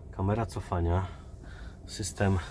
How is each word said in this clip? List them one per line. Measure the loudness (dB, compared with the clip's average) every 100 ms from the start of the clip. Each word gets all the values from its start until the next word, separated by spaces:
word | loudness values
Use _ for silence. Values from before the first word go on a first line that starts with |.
| -10
kamera | -2 2 2 0
cofania, | -2 -2 2 4 4 2 -4 -12 -14 -12 -12 -12 -12 -10
system | -6 -4 2 4 4 2